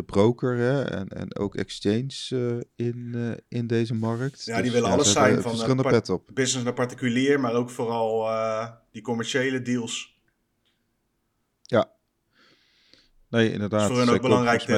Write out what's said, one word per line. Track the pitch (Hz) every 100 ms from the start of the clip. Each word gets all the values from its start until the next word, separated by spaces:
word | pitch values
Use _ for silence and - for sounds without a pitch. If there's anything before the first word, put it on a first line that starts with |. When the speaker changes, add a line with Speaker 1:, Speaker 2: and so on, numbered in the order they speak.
| 85
Speaker 1:
broker, | 98 110 123 127 123
hè, | 120 139
en, | - 95 95
en | - 95 -
ook | 101 -
exchange, | 98 - 101 110 135 - -
eh, | 131 120 120 - - 120
in, | 120 120 120
eh, | 117 - -
in | 120 117
deze | 113 117
markt. | 117 113 117 131 - -
Speaker 2:
Ja, |
die | -
Speaker 1:
Dus | 123
Speaker 2:
willen | 120 -
Speaker 1:
ja, |
Speaker 2:
alles | 139 143
Speaker 1:
ze | 151
hebben | 131
Speaker 2:
zijn, | 117
van, | 117
eh, | 113
Speaker 1:
verschillende | 113 131
Speaker 2:
par-, | 135 120
Speaker 1:
pet | -
op. | 87 -
Speaker 2:
business | 107 127 131
naar | 120
particulier, | 120 123 - 127 120 135 143
maar | 123
ook | 120 123
vooral, | - 117 117 113 113 110
eh, | 110 110 110 117 120 _
die | 113
commerciële | 107 117 113 135 131 131
deals. | 120 123 113 - - _ _ _ _ _ _ _ _ _ _ _ _ _ _ _ -
Speaker 1:
Ja. | 117 - _ _ _ _ _ _ _ _ _ _ _ _ _ _
Nee, | 117 113
inderdaad. | 90 104 107
Speaker 2:
Is | 104
voor | 123
hen | 123
Speaker 1:
Zij | -
Speaker 2:
ook |
belangrijk, | 131 - 120 120
Speaker 1:
kopen | -